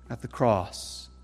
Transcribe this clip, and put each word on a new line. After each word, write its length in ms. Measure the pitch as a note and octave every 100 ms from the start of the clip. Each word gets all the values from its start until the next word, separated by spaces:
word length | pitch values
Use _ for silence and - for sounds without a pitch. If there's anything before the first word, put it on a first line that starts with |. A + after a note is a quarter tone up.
| -
at 140 | B2
the 60 | A#2+
cross." 800 | - B2 G2+ F2+ - - - - -